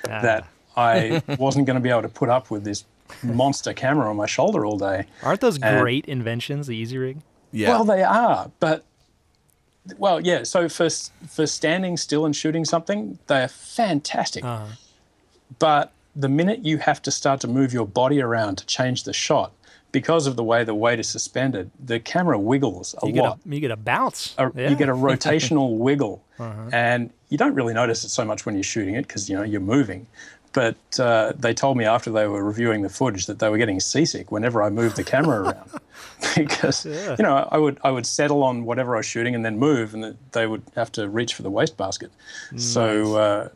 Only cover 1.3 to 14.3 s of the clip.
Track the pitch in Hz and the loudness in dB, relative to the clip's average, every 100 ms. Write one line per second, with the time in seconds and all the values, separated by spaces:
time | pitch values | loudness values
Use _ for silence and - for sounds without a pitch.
1.3 | 139 135 135 135 127 123 120 110 - 127 | -2 0 2 2 2 2 0 0 -2 0
2.3 | 127 - 107 104 101 - _ _ - 123 | 0 0 -6 -6 -8 -10 _ _ -8 -4
3.3 | 117 135 135 117 104 131 147 110 107 104 | 2 2 0 -6 -4 0 2 0 -2 -2
4.3 | - 147 214 107 104 98 95 98 - - | 0 2 2 0 -2 -2 -2 -6 -6 -2
5.3 | 190 254 156 117 104 120 127 - 135 117 | 2 2 2 2 4 2 0 -2 -4 -2
6.3 | 117 - 143 143 113 113 131 127 139 - | -4 -4 -6 -6 -6 -6 -4 -6 -8 -16
7.3 | _ _ 110 107 233 214 190 190 202 233 | _ _ 0 2 4 4 4 4 4 4
8.3 | 131 - - 165 160 - _ _ _ _ | 2 -2 -2 0 0 -4 _ _ _ _
9.3 | _ _ _ _ _ - - 196 165 175 | _ _ _ _ _ -20 -2 2 2 2
10.3 | 165 120 185 170 - 165 - - - 165 | 0 2 2 2 2 0 0 -8 -16 -14
11.3 | - 151 - 151 175 185 170 - 147 156 | -2 -2 0 0 0 0 -4 -2 0 0
12.3 | 147 156 160 156 170 165 208 214 - - | 0 0 -2 0 -2 0 -4 -4 -12 0
13.3 | 139 - - - - 220 151 - - 165 | 0 0 -6 -14 -2 0 0 -2 -4 -4